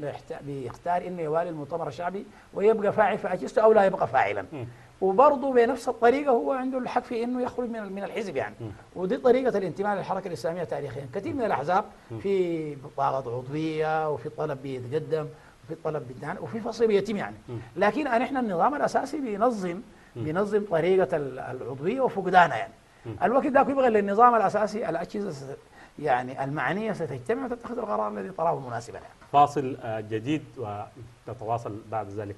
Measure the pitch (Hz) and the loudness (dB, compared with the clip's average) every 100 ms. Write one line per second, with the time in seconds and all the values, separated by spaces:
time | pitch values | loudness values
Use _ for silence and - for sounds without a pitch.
0 | 147 - - 160 143 139 120 - 170 180 | -8 -10 -12 -12 -10 -8 -8 -8 -2 -2
1 | 180 180 156 165 175 160 143 170 151 123 | -2 -6 -2 -2 -2 -6 -8 -6 -6 -6
2 | 175 196 - - - - 208 220 202 214 | -8 -8 -12 -18 -10 2 4 4 2 4
3 | 196 214 185 185 254 240 220 214 190 185 | 2 2 -2 -4 0 4 8 8 6 2
4 | 160 131 101 104 - 147 117 - - - | 2 2 2 0 -6 -8 -10 -12 -16 -2
5 | 190 190 294 277 277 247 233 254 262 233 | 2 8 8 6 2 4 4 2 -4 2
6 | 233 277 285 240 277 262 262 262 233 247 | 4 4 4 2 2 -2 -2 -4 -2 -2
7 | - 233 240 247 247 - 233 226 202 196 | -2 -4 -2 -2 -4 -4 -4 -6 -8 -8
8 | 196 196 196 135 104 107 113 - - 170 | -6 -6 -4 -4 -4 -6 -12 -12 -14 -4
9 | 185 262 254 254 254 202 180 170 208 196 | -2 2 4 4 4 0 -2 -2 -2 -2
10 | - 190 185 160 165 180 165 143 139 120 | -2 -4 -6 -4 -4 -4 -4 -6 -6 -8
11 | 139 202 302 285 208 135 147 190 - - | -8 -8 -6 -2 -2 0 2 0 0 -10
12 | - 113 196 196 175 165 151 135 143 - | -12 -6 0 0 0 -2 -6 -10 -10 -2
13 | 139 135 123 123 127 151 160 156 156 160 | 0 0 -4 -6 -6 -4 -2 0 0 0
14 | 156 135 147 - 151 131 139 127 120 156 | 0 -4 -6 -6 -4 -4 -6 -8 -4 -4
15 | 143 156 147 - - - - 165 160 151 | -2 -4 -4 -12 -20 -20 -14 -8 -4 -4
16 | 127 120 143 180 147 226 233 - 226 196 | -8 -10 -8 -8 -8 -8 -6 2 4 4
17 | 202 208 107 110 - 117 - 170 202 254 | 2 -2 -4 -10 -10 -10 -8 0 2 2
18 | 285 233 254 269 226 170 220 285 226 240 | 0 0 0 -2 0 2 2 2 0 0
19 | 269 302 254 202 240 214 180 180 - - | -2 -4 -4 2 2 2 -4 -6 -10 -20
20 | - 123 147 175 208 208 208 160 170 190 | -16 -8 -2 0 2 0 2 2 4 4
21 | 185 165 135 131 127 127 110 135 165 262 | 4 0 -2 -8 -8 -8 -8 -4 -2 0
22 | 247 196 180 180 165 113 98 - _ - | 0 0 6 8 8 4 -6 -12 _ -16
23 | 120 104 190 262 302 269 254 277 254 214 | -12 -2 2 4 4 4 4 4 4 4
24 | 202 202 247 226 190 202 208 208 - 165 | 4 6 6 6 4 2 0 -2 -4 -4
25 | 175 208 202 139 135 139 - - - - | -4 -6 -6 -8 -12 -14 -18 -20 -20 -4
26 | 147 123 127 127 139 151 127 190 220 160 | 0 2 0 -6 -4 -2 -2 -2 -2 -4
27 | 160 135 - 247 254 233 - 240 208 214 | -6 -6 -4 -4 -4 -8 -8 -6 -4 -2
28 | 208 208 190 180 165 143 127 117 120 95 | -4 -6 -8 -2 -2 -2 -4 -8 -10 -14
29 | - - - 143 143 151 131 143 120 110 | -16 -20 2 4 6 4 -4 -6 -6 -6
30 | 107 110 120 151 123 - 107 104 110 131 | -4 -4 -2 -4 -4 -12 -8 -8 -10 -14
31 | 117 - - 107 110 117 117 104 107 110 | -20 -16 -14 -8 -4 -4 -4 -10 -6 -6
32 | 101 104 101 | -6 -8 -8